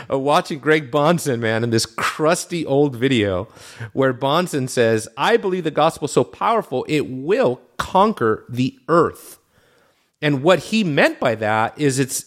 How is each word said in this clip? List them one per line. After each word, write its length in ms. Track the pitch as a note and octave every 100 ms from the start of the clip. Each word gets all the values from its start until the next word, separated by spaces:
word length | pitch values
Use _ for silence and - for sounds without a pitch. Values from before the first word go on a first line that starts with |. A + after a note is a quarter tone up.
| -
uh, 80 | C3+
watching 400 | C3+ E3 F3+ D#3
Greg 320 | C3 D#3 C3+
Bahnsen, 500 | D3 D3 F3 D3 A#2
man, 240 | A2+ A2
in 60 | A#2
this 160 | A2+ -
crusty 800 | - - - D#3 F3 - F3 D3+
old 300 | C#3 D3 A#2+
video 520 | C3+ B2 G2+ F#2 G#2+ - - - A2+
where 180 | A#2 C3+
Bahnsen 560 | A#2+ C#3 D#3 F3+ D3+ B2+
says, 400 | - A2+ A2+ G#2+ -
"I 220 | E3 A3+
believe 260 | G3 F#3
the 60 | D#3+
gospel 340 | D3 D#3 -
is 80 | D3+
so 120 | -
powerful, 600 | B2 - F#3+ A3+ - B2+ -
it 220 | D3+ -
will 540 | B2+ C#3+ A#3 G#3+ B2+ - -
conquer 640 | - F#3 G#3 G#3 A2+ G#2+ -
the 300 | A#2+ C3 - -
earth." 500 | E3+ A#2+ - - - _ _ _ _ _ _ _ _
And 200 | D3+ C#3
what 160 | C#3+ F3
he 240 | - A3
meant 380 | F#3 C#3+ D4 D#4
by 140 | C3
that 440 | A2 G#2+ A2 A2+ -
is 200 | D3 B2+
it's, 260 | C3 -